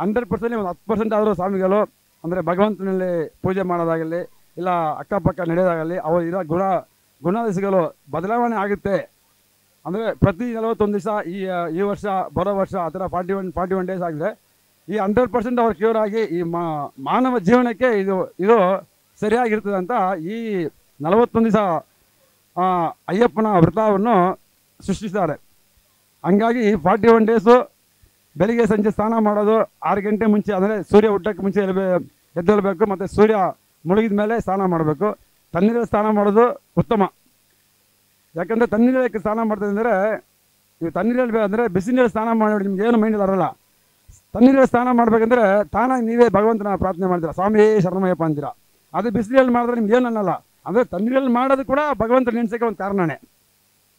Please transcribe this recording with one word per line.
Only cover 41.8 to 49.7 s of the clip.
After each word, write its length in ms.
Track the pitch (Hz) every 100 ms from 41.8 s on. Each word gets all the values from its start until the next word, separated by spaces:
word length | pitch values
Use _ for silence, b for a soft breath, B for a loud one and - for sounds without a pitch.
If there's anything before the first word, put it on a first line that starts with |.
| 185
ನೀರಲ್ಲಿ 200 | 254 240
ಸ್ನಾನ 180 | 220 220
ಮಾಡಿ 200 | 226 214
ನೋಡಿ, 140 | 208 196
ನಿಮ್ಗೆ 220 | 190 220
ಏನು 100 | 233
mind 200 | 214 214
ಬರಲ್ಲ. 300 | 190 190 151 - _ _ _ _ _ - _
ತಣ್ಣೀರಲ್ಲಿ 340 | 185 247 277 262
ಸ್ನಾನ 220 | 240 247
ಮಾಡ್ಬೇಕಂದ್ರೆ 760 | 240 233 226 226 247 208 202 208
ತಾನಾಗಿ 380 | 196 240 262 226
ನೀವೇ 220 | 233 240
ಭಗವಂತನ 460 | 196 214 226 202 190
ಪ್ರಾರ್ಥನೆ 300 | 185 180 185
ಮಾಡ್ತೀರಾ, 260 | 180 160
"ಸ್ವಾಮಿ 480 | 143 190 214 214 214
ಶರಣಮಯ್ಯಪ್ಪ" 420 | 180 180 190 175
ಅಂತೀರಾ. 300 | 165 147 139 - _ _ _
ಅದು 160 | 180 214
ಬಿಸಿಲಲ್ಲಿ 420 | 220 208 262 262
ಮಾಡಿದ್ರೆ 280 | 240 240